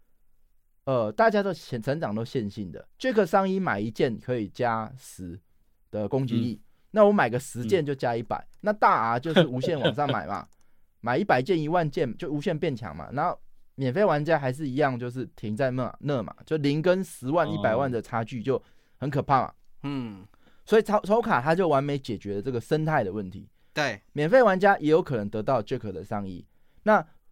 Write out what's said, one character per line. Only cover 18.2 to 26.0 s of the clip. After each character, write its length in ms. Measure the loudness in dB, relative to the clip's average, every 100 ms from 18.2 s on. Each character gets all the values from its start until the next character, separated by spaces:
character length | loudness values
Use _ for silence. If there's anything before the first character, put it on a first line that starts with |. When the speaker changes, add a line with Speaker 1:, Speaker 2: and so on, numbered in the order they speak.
Speaker 1:
距 180 | -4 -4
就 180 | -2 -2 -4 _ _ _
很 100 | -4
可 140 | -2
怕 200 | 2 2
嘛。 100 | 0 -6 -20 -12
Speaker 3:
嗯。 420 | -8 -6 -6 -10 -18 _ _ _
Speaker 1:
所 120 | 0 2
以 60 |
抽， 180 | 4 0
抽 180 | 2 0
卡 180 | 2 0
它 140 | 2
就 140 | 2 4
完 140 | 2
美 140 | 0 -4
解 220 | -6 -8
决 160 | -6
了 80 | -6
这 80 | -4
个 100 | -6
生 240 | -2 -2
态 200 | 0 0
的 80 | 0
问 180 | -4 -8
题。 180 | -12 -18 _ _
Speaker 3:
对。 280 | -4 -4 -4 _
Speaker 1:
免 160 | -4 4
费 140 | 6
玩 160 | 6 6
家 180 | 4 4
也 120 | 4
有 100 | 4
可 160 | 4 -2
能 120 | -4
得 100 | -4
到 220 | 0 0
Jack 300 | 0 -6 -6
的 100 | -10